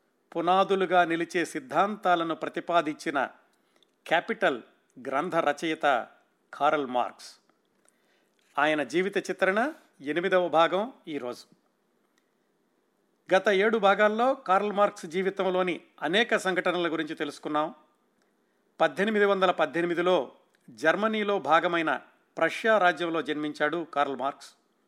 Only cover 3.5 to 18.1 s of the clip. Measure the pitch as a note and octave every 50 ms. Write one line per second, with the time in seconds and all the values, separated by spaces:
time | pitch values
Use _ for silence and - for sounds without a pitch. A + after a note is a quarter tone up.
3.5 | _ _ _ _ _ _ _ _ _ _ _ - D#3 F3 F3 - A3 A3 - E3+
4.5 | C3 A2 - - _ _ _ _ _ C3+ A#2+ C3+ C3 C#3 E3 F3+ E3 E3 - D3
5.5 | C#3+ - F3 D#3+ D#3 D#3 - C#3+ C3 A2+ G#2 - _ _ _ _ _ _ _ _
6.5 | - - C#3+ D3+ D#3 D3+ C#3 A#2+ B2+ B2 A2 F#2 - - - - - _ _ _
7.5 | _ _ _ _ _ _ _ _ _ _ _ _ _ _ _ _ _ _ _ _
8.5 | _ C#3+ D3 D#3 D#3 D3+ D3+ A2+ C#3 F3 F#3 G3+ G3 F#3 - - F3+ - F#3+ F#3
9.5 | G3 A3 B3 D#4 D#4+ - _ _ _ _ C#3 C#3+ D3+ E3+ F3 F#3+ F#3 F3+ F3+ D#3+
10.5 | C#3 D#3+ E3 C#3+ E3+ F#3+ A3 C4+ - _ _ E3+ D3 C#3 B2 B2 A#2 - - _
11.5 | _ _ _ _ _ _ _ _ _ _ _ _ _ _ _ _ _ _ _ _
12.5 | _ _ _ _ _ _ _ _ _ _ _ _ _ _ _ - F3+ F#3+ F#3+ A3
13.5 | G3 F#3+ G#3 A3+ A3 A3+ G3+ G3 G3 G3 G#3+ G#3 G#3+ A3 A#3+ C4+ C4+ C4+ - -
14.5 | F#3 G3 G#3 G#3 F#3+ G3+ G#3 G3+ G3+ - - E3 D3+ F#3+ F#3 F#3+ G3 - F#3 F#3+
15.5 | F#3 F#3 F#3 F#3 D#3 - - _ _ - D#3 D3+ F3 G#3+ A#3+ A3+ A3+ G3+ - F#3+
16.5 | F3+ F3+ - F3+ E3+ F3+ E3+ D#3+ D#3 D#3+ D3+ D3+ D#3+ D#3 D#3+ C#3+ - - - D#3
17.5 | D3+ D3+ D3+ E3 B3+ - _ _ _ _ _ _